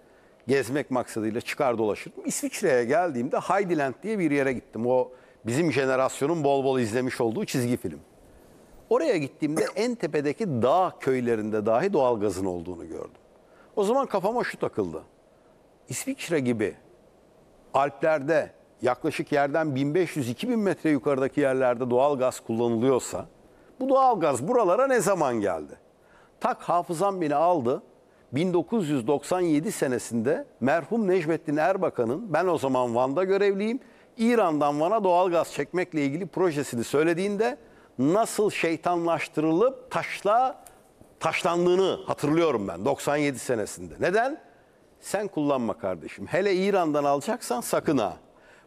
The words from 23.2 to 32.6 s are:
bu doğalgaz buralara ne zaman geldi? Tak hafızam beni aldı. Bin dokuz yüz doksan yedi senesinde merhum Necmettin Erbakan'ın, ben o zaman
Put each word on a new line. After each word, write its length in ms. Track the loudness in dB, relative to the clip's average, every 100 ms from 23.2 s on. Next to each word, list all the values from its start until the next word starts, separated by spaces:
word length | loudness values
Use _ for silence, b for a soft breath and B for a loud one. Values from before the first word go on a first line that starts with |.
| -10 -18 B B B -8
bu 80 | 0
doğalgaz 600 | 4 4 4 2 0 0
buralara 380 | 2 4 4 4
ne 140 | 2
zaman 400 | 2 2 2 0
geldi? 320 | 0 -2 -8 -16 _ _ b b b _
Tak 220 | -4 -4
hafızam 580 | 0 0 0 -2 -2 0
beni 140 | 0
aldı. 480 | 2 2 2 0 -2 -6 b b b b
Bin 200 | -2 0
dokuz 340 | 0 0 -2 0
yüz 180 | -2 0
doksan 340 | -2 0 0
yedi 320 | 2 0 0
senesinde 720 | -2 -2 -2 -2 -2 0 -2 -4 _
merhum 480 | 0 0 0 -2 2
Necmettin 480 | 0 0 -2 -2 0
Erbakan'ın, 760 | 0 2 -2 0 -2 -2 -2
ben 140 | -2 0
o 120 |
zaman 360 | 0